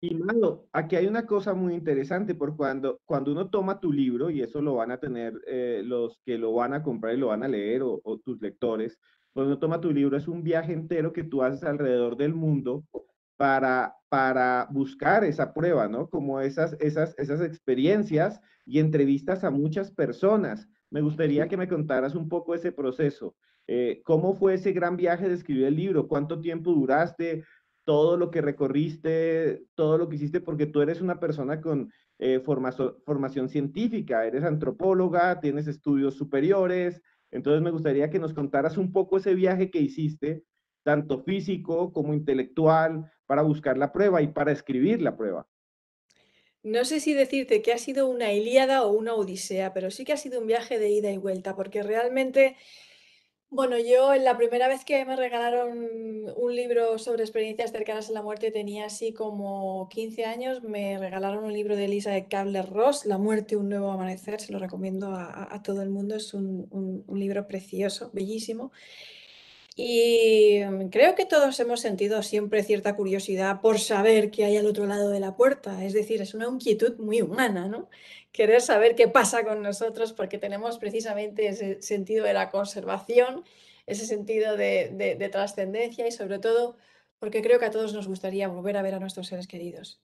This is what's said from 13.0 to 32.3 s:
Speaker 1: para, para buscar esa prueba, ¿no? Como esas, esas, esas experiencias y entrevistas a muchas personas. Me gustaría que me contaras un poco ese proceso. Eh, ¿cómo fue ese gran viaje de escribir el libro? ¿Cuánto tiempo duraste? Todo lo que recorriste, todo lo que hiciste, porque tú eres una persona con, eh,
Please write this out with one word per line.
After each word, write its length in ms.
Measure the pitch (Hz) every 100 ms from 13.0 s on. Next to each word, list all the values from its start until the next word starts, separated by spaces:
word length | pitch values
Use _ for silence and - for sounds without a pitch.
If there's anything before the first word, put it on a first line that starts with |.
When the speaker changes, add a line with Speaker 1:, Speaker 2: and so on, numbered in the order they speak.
| - _ _ _
Speaker 1:
para, 600 | 139 135 131 127 123 - _
para 580 | 143 131 131 127 123 123
buscar 540 | 139 139 - 143 202
esa 300 | 202 151 -
prueba, 340 | - 165 156 107
¿no? 220 | 113 -
Como 300 | 170 139 135
esas, 340 | 135 139 - 151
esas, 380 | 151 151 143 -
esas 240 | 135 147
experiencias 1000 | 170 160 - 127 143 208 202 151 185 214 _ _ -
y 140 | 135
entrevistas 640 | 156 151 139 139 151 190
a 60 | 185
muchas 420 | 139 151 156 196
personas. 760 | - 143 120 190 220 160 107 - _ _
Me 100 | 147
gustaría 460 | 151 151 160 143 160
que 100 | 190
me 100 | 180
contaras 460 | 175 151 131 135
un 160 | 175 160
poco 240 | 175 170
ese 180 | 170 175
proceso. 640 | - 131 127 156 - 101 _ _ _ -
Eh, 340 | 120 123 - -
¿cómo 300 | 160 180 190
fue 180 | 196
ese 180 | 190 196
gran 260 | 180 175 180
viaje 300 | 175 170 190
de 60 |
escribir 320 | 180 - 139 135
el 100 | 156
libro? 320 | 190 170 -
¿Cuánto 320 | 147 151 165
tiempo 320 | 165 165 165
duraste? 720 | 165 131 139 165 - 170 160 156 _ _ _ -
Todo 320 | 147 156 175
lo 120 | 175
que 100 | 165
recorriste, 1300 | 147 139 143 143 156 151 160 160 165 165 160 - - -
todo 220 | 156 160
lo 120 | 170
que 80 | 151
hiciste, 240 | 147 170
porque 240 | 170 151 147
tú 160 | 147
eres 180 | 147 165
una 180 | 180 175
persona 420 | 170 151 131 160
con, 320 | 165 147 113 _ _ _
eh, 200 | 123